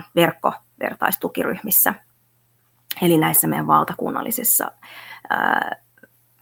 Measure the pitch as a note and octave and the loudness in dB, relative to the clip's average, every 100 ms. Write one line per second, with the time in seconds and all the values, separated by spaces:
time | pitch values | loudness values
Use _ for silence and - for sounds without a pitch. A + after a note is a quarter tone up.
0 | - F3 E3 - - - _ _ - - | 2 2 2 2 -2 -2 _ _ -8 -2
1 | - - - - E3 F#3 - - F#3 - | -2 -2 -6 -4 -4 -4 -2 0 0 -2
2 | _ _ _ _ _ _ _ _ - - | _ _ _ _ _ _ _ _ -12 0
3 | F3 D#3+ D#3+ D#3+ D#3+ D3 D#3 D3+ D#3 - | 4 4 4 2 0 -2 2 2 2 -4
4 | - - - - - - G1+ - - - | -6 -6 -6 -4 0 0 -2 -8 -20 -20
5 | - - - - G1+ - - - _ _ | -20 -16 -4 0 2 0 -2 -8 _ _
6 | - _ _ _ | -20 _ _ _